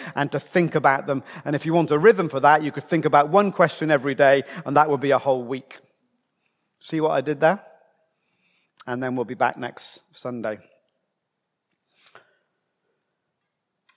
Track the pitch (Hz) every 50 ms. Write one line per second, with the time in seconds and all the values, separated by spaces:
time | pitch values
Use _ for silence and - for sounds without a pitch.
0 | - 165 - - 143 143 - 135 - - - 180 175 156 - 160 135 143 135 135
1 | - 147 139 135 - - - 160 - 147 147 135 - 160 165 175 160 151 151 151
2 | 165 226 226 190 175 156 139 135 135 143 156 156 156 143 - 151 - - 180 160
3 | 135 151 147 143 147 151 160 202 208 196 175 - 170 151 - - 160 156 156 135
4 | 120 143 135 139 143 135 139 139 131 - - 180 - 120 - 147 151 156 143 127
5 | 143 139 135 120 - 139 131 127 120 117 135 127 - - - - _ _ _ _
6 | _ _ _ _ _ _ _ _ _ _ _ _ _ _ _ _ - - 160 156
7 | 156 156 156 139 135 147 151 139 156 160 190 208 - - _ _ _ _ _ _
8 | _ _ _ _ _ _ _ _ _ _ _ _ _ _ _ - - 123 120 123
9 | 131 127 127 131 117 104 123 - 127 123 - - 131 123 - - - - - -
10 | _ _ - - - 127 123 117 110 110 107 95 _ _ _ _ _ _ _ _
11 | _ _ _ _ _ _ _ _ _ _ _ _ _ _ _ _ _ _ _ _
12 | _ - _ - _ _ _ _ _ _ _ _ _ _ _ _ _ _ _ _
13 | _ _ _ _ _ _ _ _ _ _ _ _ _ _ _ _ _ _ _